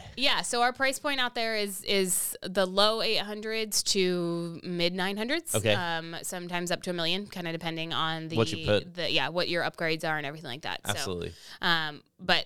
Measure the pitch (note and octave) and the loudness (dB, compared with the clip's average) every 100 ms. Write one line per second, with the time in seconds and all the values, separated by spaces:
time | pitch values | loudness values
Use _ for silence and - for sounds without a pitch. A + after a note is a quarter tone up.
0 | - - C#4 F#3+ F#3 A#3+ A#3+ B3 C4 C4+ | -4 0 2 2 0 2 2 2 0 0
1 | D4 C4+ B3 A#3+ A3+ A3 G3+ F#3 - G3 | -2 0 0 0 -2 0 -2 -4 0 2
2 | F#3+ - - - - F#3+ F#3 F#3+ G#3+ A3+ | 4 2 -2 -4 -2 2 2 6 4 4
3 | A3 F3+ G3+ G#3+ A3 A3 A3 - - G3 | 0 0 -2 -6 -4 -4 0 0 2 4
4 | F3+ F3 E3+ E3+ E3+ E3 F3+ F3 F3 F#3 | 4 2 0 -2 -4 -6 -4 2 2 2
5 | F#3+ G3+ A3+ E4 - - A2 G3 E3+ E3 | 0 -2 -2 -2 0 2 4 4 2 -2
6 | E3 E3 - F3+ F3 F3 F3 E3+ F#3 F3 | -4 -8 -8 -8 -4 -2 0 -2 -2 0
7 | E3 F#3 G3+ F#3+ E3+ E3 E3 E3 E3 C3+ | 0 0 -2 -8 -6 -4 -4 -4 -2 0
8 | D#3+ D#3+ D#3+ E3 A2 - D3+ G#2 - F3 | 0 -2 -2 0 0 0 2 2 2 -4
9 | D#3 D3+ C3+ E3+ E3 E3+ D3+ - E3 D#3+ | 0 2 2 0 0 0 -2 -2 -2 0
10 | E3 D3+ C#3+ D#3 D#3+ B2+ F#2+ - - G#2 | -2 -2 -4 -8 -10 -8 -6 -4 -4 -4
11 | G2 F2 E2+ - - - E3+ E3 D#3 D3 | -4 -4 -6 -8 -16 -4 0 2 0 -8
12 | - - F3+ E3 | -18 -6 2 2